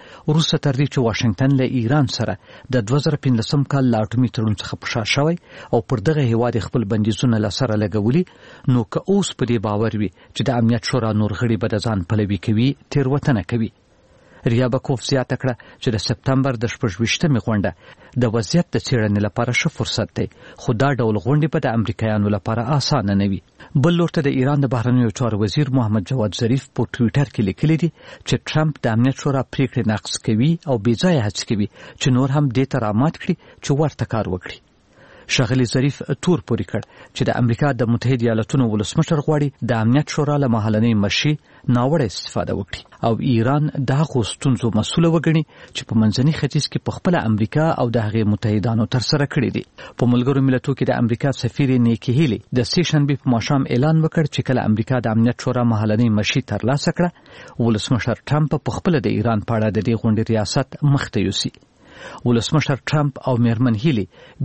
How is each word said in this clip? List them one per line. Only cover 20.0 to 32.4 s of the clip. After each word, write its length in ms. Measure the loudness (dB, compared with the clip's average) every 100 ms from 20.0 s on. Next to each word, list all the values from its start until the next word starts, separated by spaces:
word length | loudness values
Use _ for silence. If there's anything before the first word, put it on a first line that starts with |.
| -4 -4
دی، 100 | -6 -8 -20 -10
خو 120 | -4
دا 180 | 0 0
ډول 220 | 0 0 0
غونډې 300 | 0 0 0
به 60 | -2
د 100 | 0 0
امریکایانو 560 | -2 -2 -2 0 0 0
لپاره 260 | -2 -2 0 0
اسانه 380 | 0 0 2
نه 120 | 0 0
وي. 100 | -2 -8 -20 -4
بل 240 | 0 2 2
لور 160 | 0
ته 60 | 0
د 160 | 0 0
ایران 220 | 0 2
د 100 | 0
بهرنیو 420 | 0 0 2 0 0
چارو 220 | -2 0
وزیر 280 | 0 0 0 0
محمد 300 | 2 0 -2
جواد 280 | -2 -2 0
ظریف 280 | 0 0 -2
په 80 | -4 -4
ټویټر 320 | 0 0 0 -2
کې 80 | -2 -2
لیکلي 280 | 0 0 2
دي 80 | 0 -4 -20 -12 -4
چې 80 | -4 -2
ټرمپ 320 | 0 0 -2
د 120 | -2 2
امنیت 200 | 2 0
شورا 180 | -2 -2
پریکړې 400 | -2 -2 -2 -2 -2
نقض 300 | -2 -6 -8 -2
کوي 240 | 0 2 0 -2
او 80 | -2
بې 160 | 0 0
ځایه 240 | 2 2 0
هڅې 180 | -4 -4
کوي 200 | -2 -4 -6 -20 -4
چې 80 | 0 2
نور 120 | 2
هم 80 | 2